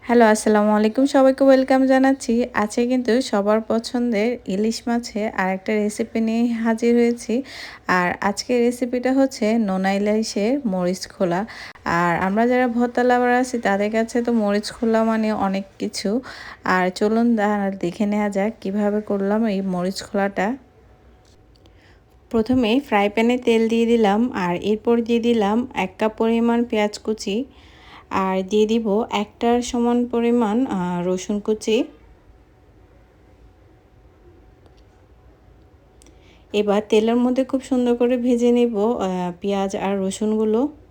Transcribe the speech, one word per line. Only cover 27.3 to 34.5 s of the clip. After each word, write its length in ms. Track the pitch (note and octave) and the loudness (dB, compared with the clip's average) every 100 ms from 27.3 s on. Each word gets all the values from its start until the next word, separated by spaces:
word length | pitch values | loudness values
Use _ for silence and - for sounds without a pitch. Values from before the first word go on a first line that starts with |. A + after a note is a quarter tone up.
| G3+ C#4+ - - - - - - | -6 -6 -14 -20 -20 -20 -20 -8
আর 320 | - F#3+ F#3+ | -4 -2 -2
দিয়ে 240 | F#3+ G#3 G#3+ | 0 2 2
দিব 200 | A#3 A3+ G3 A3+ | 2 0 0 0
একটার 520 | G#3 G#3 - A#3 A#3+ | -4 -6 -2 0 0
সমান 440 | A#3+ B3 A#3+ A#3+ A#3+ | 0 -2 0 0 0
পরিমাণ, 600 | A#3+ A#3 A#3+ A3 A3 C4+ | 0 0 2 2 0 -2
আহ, 320 | F#3+ F3+ F3 | -2 -2 -2
রসুন 360 | F3 F#3 - G#3 | -2 -4 -2 -6
কুচি। 440 | G3+ G#3+ - A3 D#4 - - - _ - _ _ _ - - - _ _ - - - _ - - _ _ - _ - - - | -2 -4 0 -2 -2 -8 -20 -20 _ -20 _ _ _ -20 -20 -20 _ _ -20 -20 -20 _ -20 -20 _ _ -20 _ -20 -20 -20